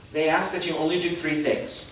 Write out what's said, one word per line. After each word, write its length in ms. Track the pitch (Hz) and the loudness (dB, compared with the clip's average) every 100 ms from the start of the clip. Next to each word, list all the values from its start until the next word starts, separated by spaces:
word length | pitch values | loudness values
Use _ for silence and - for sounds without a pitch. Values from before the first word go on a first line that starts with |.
| - | -8
They 160 | 151 156 | 0 2
ask 220 | 160 190 | 2 2
that 120 | 180 170 | -2 -2
you 100 | 156 | 0
only 220 | 160 180 | 2 2
do 120 | 175 | 0
three 320 | 170 156 151 | -2 -2 0
things. 420 | 135 110 - - - | 2 0 -2 -10 -14